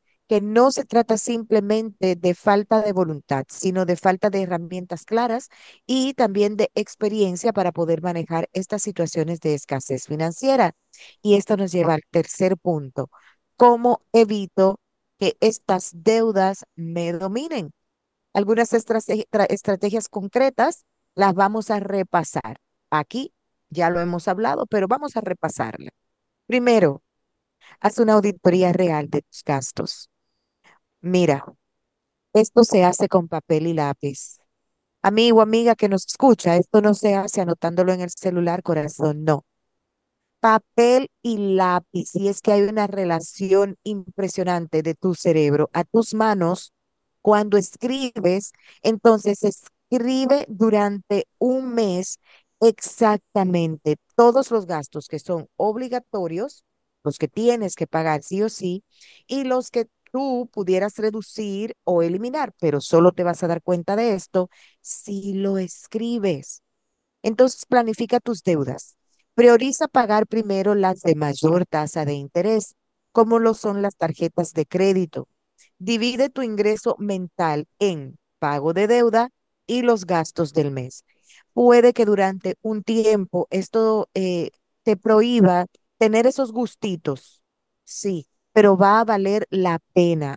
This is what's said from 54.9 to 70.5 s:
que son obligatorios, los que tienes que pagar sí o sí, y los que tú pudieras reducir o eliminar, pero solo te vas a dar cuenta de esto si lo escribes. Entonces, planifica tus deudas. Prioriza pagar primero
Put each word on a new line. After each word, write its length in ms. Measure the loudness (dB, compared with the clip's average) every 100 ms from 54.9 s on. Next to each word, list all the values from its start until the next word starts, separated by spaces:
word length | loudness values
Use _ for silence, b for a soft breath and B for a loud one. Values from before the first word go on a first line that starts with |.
| -16 -12
que 120 | -12
son 280 | -6 -8 -8 -4
obligatorios, 1080 | -4 -4 -6 -8 -6 -8 -6 -6 -8 -12 _ _ _ _
los 140 | -8 -4
que 100 | -6
tienes 480 | 0 0 0 -4 -6
que 120 | -4
pagar 360 | -2 -2 -2
sí 180 | -4 -4
o 60 | -4
sí, 340 | -4 -6 -8 -12 b b b _
y 160 | -6
los 280 | -2 -4 -2
que 160 | -6 -6 _ _
tú 380 | -6 -4 -4 -6
pudieras 460 | -6 0 0 0 -2
reducir 800 | -4 -4 -10 -10 -8 -6 -8 -8
o 180 | 0 0
eliminar, 500 | 0 -2 -6 -6 -6 _
pero 220 | -2 -2
solo 300 | 2 4 6
te 120 | 4
vas 200 | -2 -2
a 40 | -4
dar 140 | -4
cuenta 340 | -2 -4 -2 -2
de 180 | 0
esto 360 | -2 -2 -4 -4 b b b
si 520 | -16 -16 -10 -10 -6
lo 240 | -4 -2 -4
escribes. 1080 | -6 -12 -12 -8 -4 -2 -2 -4 -8 -20 _ _ _ _ _ _
Entonces, 420 | -4 2 2 2 0
planifica 540 | 0 2 -4 -2 -2
tus 240 | -2 -4
deudas. 540 | -2 -2 -2 -8 -14 _ _ _ _ 6
Prioriza 520 | 8 8 4 -2 0
pagar 400 | 0 2 0 0
primero 480 | -4 -2